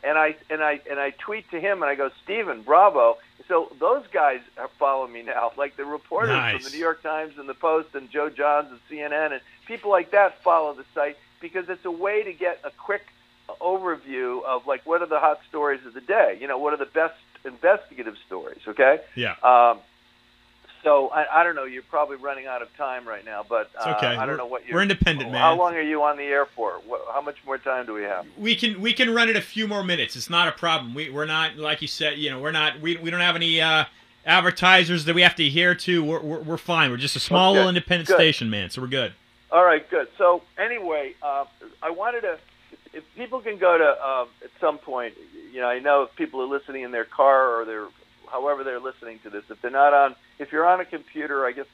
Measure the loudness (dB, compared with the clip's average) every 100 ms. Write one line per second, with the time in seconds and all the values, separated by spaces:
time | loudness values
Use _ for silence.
0 | 0 2 2 -2 -10 -2 -2 -2 -6 -4
1 | -4 -6 -10 -10 -8 -6 -4 -2 -2 -2
2 | -4 -6 -8 -6 -4 -8 4 6 8 8
3 | 4 4 _ _ -2 -2 -2 -2 0 0
4 | -2 0 2 0 -10 -14 -14 _ 0 0
5 | -4 -10 -6 -4 -4 -2 -6 -6 -10 -10
6 | _ -2 0 0 0 -4 -6 -4 -4 -2
7 | -6 -6 -8 -12 -14 -4 0 0 -2 -12
8 | -8 -6 -6 -2 0 0 -2 -16 _ -10
9 | -4 -2 -2 -6 _ _ -16 -10 2 2
10 | 4 4 4 2 2 2 0 -6 -10 -4
11 | -4 -4 _ _ -10 -8 -8 -10 -8 -4
12 | -2 -2 -4 -4 -4 -4 -12 _ -6 -6
13 | -6 _ _ _ -18 -6 -2 -2 -2 -6
14 | -8 -6 -4 -4 -4 -4 -2 -6 -2 -2
15 | 0 2 2 0 _ -4 -2 -2 -6 -16
16 | 0 4 4 2 -6 -4 -2 -4 -4 -2
17 | -2 -4 _ -18 -16 0 2 2 0 -12
18 | -12 -12 _ -12 -12 -14 -10 4 6 6
19 | 0 -8 -6 2 6 8 6 2 _ _
20 | _ _ _ _ _ _ _ -4 4 4
21 | 4 -2 2 2 2 0 -8 -10 -4 -2
22 | -2 -4 -8 -8 -8 -10 -10 -8 -8 -8
23 | -10 -12 -10 -12 -4 -4 -4 -6 -4 0
24 | -2 -2 -4 -4 -6 -10 -4 -2 0 0
25 | 0 0 -4 4 4 4 2 0 -2 0
26 | 0 0 -2 0 0 -2 -6 -6 -10 -10
27 | -6 -6 -8 -14 -10 -8 -4 -6 -6 -8
28 | -6 -6 -8 -6 -2 0 -2 -2 -4 0
29 | 0 2 0 0 -4 -8 -4 -4 -2 -2
30 | -4 -8 -4 0 0 -2 -2 -2 -4 -10
31 | -10 -6 -4 -2 -4 -4 -6 -4 -6 -4
32 | -4 -2 -6 -6 -4 -2 -2 -2 -6 -4
33 | -4 0 0 0 0 2 2 2 0 _
34 | _ _ 2 4 4 2 6 6 4 -2
35 | 0 4 4 4 0 2 0 0 0 0
36 | 0 -4 -6 -8 -8 -8 -2 0 0 -2
37 | -6 -6 2 4 6 6 4 0 0 -2
38 | 4 6 6 4 -2 -4 -6 -8 -6 -4
39 | -4 -8 _ _ _ 4 6 4 0 -4
40 | -4 2 4 4 _ -6 -6 -4 -6 -6
41 | -6 -8 -6 -6 -8 _ -20 _ -8 -4
42 | -4 -4 -6 -6 _ _ _ -20 _ -20
43 | _ -16 -10 -8 -8 2 4 6 4 2
44 | -2 -4 -6 _ -20 _ -4 -4 -10 -8
45 | -8 -12 -20 -20 -16 -6 -4 -2 2 2
46 | 2 -6 -8 -6 -6 -6 -8 -12 -8 -6
47 | -6 4 6 6 4 0 -4 -8 -12 _
48 | _ _ -10 -4 -2 -2 -6 -8 -10 -14
49 | -20 -18 -14 -16 -14 -12 -4 4 6 6
50 | 4 -2 _ -16 -6 0 2 2 -2 -12
51 | _ -10 -6 -2 -2 -4 -14